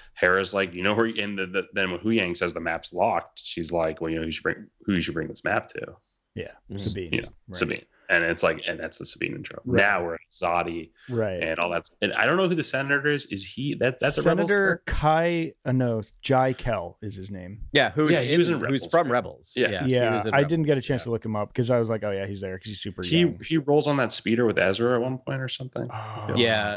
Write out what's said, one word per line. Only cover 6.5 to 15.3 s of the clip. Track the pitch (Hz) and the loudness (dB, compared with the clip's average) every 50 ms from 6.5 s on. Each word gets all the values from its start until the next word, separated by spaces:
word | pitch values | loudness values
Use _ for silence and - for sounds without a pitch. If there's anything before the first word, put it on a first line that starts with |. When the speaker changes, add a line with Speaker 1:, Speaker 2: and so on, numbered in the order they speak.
| - _ _ - | -12 _ _ -12
Speaker 3:
Mm-hmm. | 98 98 | -6 -4
Speaker 2:
Sabine. | 98 107 95 98 90 80 | -2 -2 -2 -4 -4 -4
Speaker 1:
You | - - | -4 -4
know, | - - - - _ - | -4 -6 -12 -20 _ -6
Speaker 2:
Right. | 92 | -4
Speaker 1:
Sabine. | - 85 - - - - _ _ _ _ - | -2 -2 -2 -4 -6 -10 _ _ _ _ 2
And | 92 85 | 2 2
it's | 85 82 85 - | 4 2 0 2
like, | - 82 80 - - 87 | 2 0 0 0 -4 -6
and | 85 80 | -6 -6
that's | 80 80 - - | -8 -10 -10 -8
the | - | -8
Sabine | - - - - - - | -8 -6 -6 -6 -6 -6
intro. | - - - - - - | -8 -10 -12 -14 -10 -4
Speaker 2:
Right. | 127 120 107 | 0 2 4
Speaker 1:
Now | 98 104 101 90 87 | 4 4 2 0 -2
we're | 85 82 | -4 -6
at | 80 - _ | -8 -12 _
Zadi | - - 90 85 85 87 85 85 85 82 80 - _ _ - - | -8 -4 -2 0 2 0 0 -2 -4 -8 -8 -12 _ _ -10 -6
Speaker 2:
Right. | 123 113 110 101 92 87 | -2 -2 -2 0 -2 -2
Speaker 1:
and | 82 80 80 82 | -2 -2 0 0
all | 87 87 | 0 0
that. | 87 85 - - _ - | -2 -4 -6 -6 _ -2
And | 104 98 | -2 0
I | - - 110 | 0 2 2
don't | 131 165 | 2 2
know | 190 190 175 | 2 2 2
who | 180 | 0
the | 160 | 0
senator | - - - 135 139 139 143 143 139 147 | -2 -2 -2 -2 0 0 0 2 2 0
is. | 147 139 - | 0 0 -4
Is | - 98 98 98 | -6 -8 -8 -10
he, | - - - 135 147 - | -10 -8 -6 -4 -4 -2
that, | - 117 131 131 - | 0 0 0 0 0
that's | 139 143 - - | 0 2 2 4
a | - 160 | 4 4
Rebels | 165 190 170 180 | 2 2 2 2
Speaker 2:
Senator | 202 202 196 190 170 - - | 2 4 4 2 0 -2 -2
Speaker 1:
character? | - | -4
Speaker 2:
Kai, | - - 147 151 156 160 170 175 | -2 2 4 4 4 4 4 2